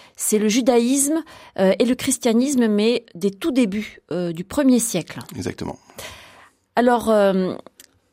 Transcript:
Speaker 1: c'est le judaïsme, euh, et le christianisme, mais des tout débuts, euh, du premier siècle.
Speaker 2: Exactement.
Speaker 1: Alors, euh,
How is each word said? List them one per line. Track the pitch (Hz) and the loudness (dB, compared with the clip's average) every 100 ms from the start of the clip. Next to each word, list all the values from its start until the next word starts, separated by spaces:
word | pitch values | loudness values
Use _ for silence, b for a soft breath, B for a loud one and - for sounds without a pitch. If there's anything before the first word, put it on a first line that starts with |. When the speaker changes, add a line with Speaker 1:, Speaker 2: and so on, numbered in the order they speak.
| B B | B B
Speaker 1:
c'est | - 214 | -2 0
le | 208 | 2
judaïsme, | 226 254 240 240 277 277 320 - B B - | 0 2 2 2 0 0 -2 -6 B B 0
euh, | 190 - | 2 2
et | 233 | 0
le | 254 | 0
christianisme, | - 254 247 226 269 269 226 | -2 -2 0 0 0 0 0
mais | 208 220 247 - 175 | 2 2 0 -6 -6
des | 196 | -6
tout | 196 330 | -4 -2
débuts, | 262 220 208 208 - - | 0 0 -2 -10 -14 -8
euh, | 175 175 | -6 -4
du | 165 | -6
premier | 180 - 269 247 | -6 0 2 2
siècle. | - 175 147 - - 117 | 2 -4 -6 -12 -14 -8
Speaker 2:
Exactement. | - - - - _ B B B B B B _ _ - | -8 -8 -10 -12 _ B B B B B B _ _ 0
Speaker 1:
Alors, | 240 240 214 | 2 2 2
euh, | 214 196 190 185 - - - - _ _ | 4 4 2 -2 -6 -14 -20 -20 _ _